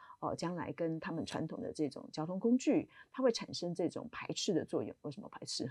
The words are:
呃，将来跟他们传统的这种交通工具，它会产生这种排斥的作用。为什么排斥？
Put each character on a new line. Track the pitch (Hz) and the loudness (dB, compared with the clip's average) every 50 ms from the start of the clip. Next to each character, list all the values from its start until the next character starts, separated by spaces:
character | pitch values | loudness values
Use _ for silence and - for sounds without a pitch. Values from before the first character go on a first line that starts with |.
| - - - - | -20 -20 -8 -4
呃， | - 147 - | -2 -2 -2
将 | - - 170 180 | 0 -2 -2 -2
来 | 170 - - | -2 -2 -4
跟 | - - 170 165 160 160 | -2 -2 0 0 0 -2
他 | - 180 | -4 -4
们 | 165 165 196 | -4 -4 -2
传 | - - - 160 | -2 -2 -2 -2
统 | 160 - - | -4 -4 -6
的 | - - - | -6 -4 -2
这 | - 156 135 | 0 0 0
种 | - - - - - | -2 -4 -12 -8 -6
交 | 160 156 | -4 -2
通 | 165 185 190 | -2 -2 2
工 | - 233 247 | 4 6 6
具， | 262 - 311 269 - - - - - - _ | 6 6 6 6 6 4 0 -4 -20 -20 _
它 | - - | 0 4
会 | 262 247 | 4 4
产 | 226 - 190 - - | 4 4 -2 -6 -6
生 | - 175 175 170 | -4 -2 -2 0
这 | - 175 156 | 0 0 0
种 | - - - - | 0 -4 -6 -6
排 | - - - | -8 -6 -4
斥 | - 156 - - - 180 | -4 -2 0 2 2 4
的 | 151 - | 4 2
作 | - - 143 | 2 0 0
用。 | 110 - - _ | 0 -2 -4 _
为 | - 147 | -8 -8
什 | 143 202 | -8 -8
么 | - | -10
排 | - - - - | -12 -12 -10 -8
斥？ | - - - - 131 | -6 -4 -2 -2 -4